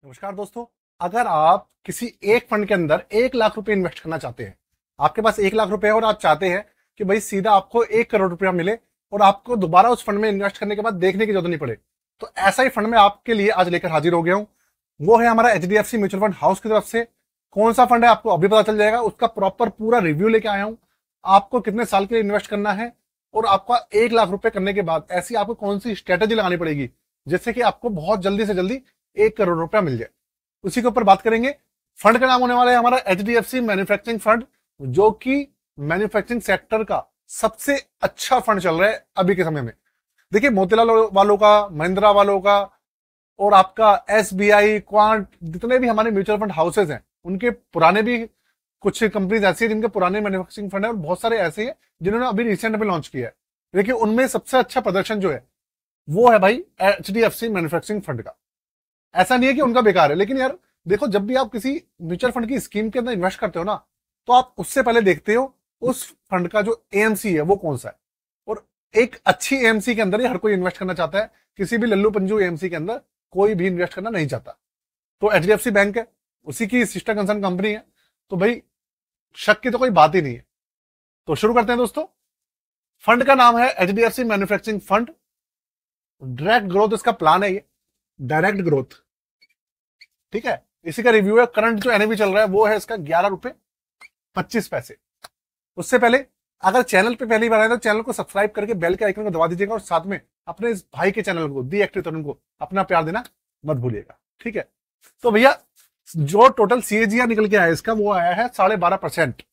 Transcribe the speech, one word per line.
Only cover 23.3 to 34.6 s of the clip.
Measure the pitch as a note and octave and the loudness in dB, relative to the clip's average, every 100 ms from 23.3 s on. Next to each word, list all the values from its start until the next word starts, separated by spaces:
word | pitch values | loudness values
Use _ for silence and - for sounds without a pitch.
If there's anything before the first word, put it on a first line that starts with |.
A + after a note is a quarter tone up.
और | G#3+ A3 | -4 2
आपका | G3 - A#3+ - | 0 2 -2 0
एक | G#3 A#3 | 0 2
लाख | A3+ G3+ | 2 2
रुपए | G3 A3 | 0 -4
करने | G3+ F#3+ | -2 -4
के | G3 | -2
बाद | E3 D#3+ - | -2 -4 -4
ऐसी | F3+ F3 | -6 -4
आपको | A3+ G3+ A3+ | -4 -4 -6
कौन | G3+ G3+ | -6 -6
सी | A#3 | -6
स्ट्रेटजी | G3+ - F3+ G#3+ | -10 -2 0 2
लगानी | A3 F#3+ F3 | 0 0 -2
पड़ेगी | E3+ D3 B2+ _ _ _ - | -2 -4 -6 _ _ _ -6
जिससे | F3 - | -4 -4
कि | A#3+ | 0
आपको | A3+ - A#3+ | 0 0 -6
बहुत | F#3+ D#3 G#3+ | -6 -2 -2
जल्दी | F3+ G3+ G#3 | 0 -2 -2
से | |
जल्दी | F#3+ F#3 C4 _ _ _ - | -2 -2 -4 _ _ _ 0
एक | A3 G#3+ | 0 2
करोड़ | F#3+ E3+ | 0 0
रुपया | E3 G#3+ | 0 0
मिल | F3 B2 | 0 -4
जाए, | A2+ _ _ _ _ _ | -8 _ _ _ _ _
उसी | F#3+ A#3+ | -6 -2
के | A#3+ | 0
ऊपर | A#3 | 2
बात | G#3 F#3+ | 4 4
करेंगे। | A3+ A3+ B3 C#4+ _ _ _ _ | 4 0 -2 -6 _ _ _ _
फंड | G3+ A#3+ | 2 4
का | B3+ | 2
नाम | B3+ | 2
होने | B3 | 2
वाला | B3 B3 | 2 4
है | B3 | 4
हमारा | A#3 B3+ A3+ | 4 0 0
एचडीएफसी | F#3 G3+ A#3 G3 B3+ | -4 0 -2 0 -4
मैन्युफैक्चरिंग | A#3+ F#3+ F#3+ G3+ - A3+ | -2 -2 -2 -4 -2 -4
फंड, | A3 A3+ A#3+ _ | 0 0 -2 _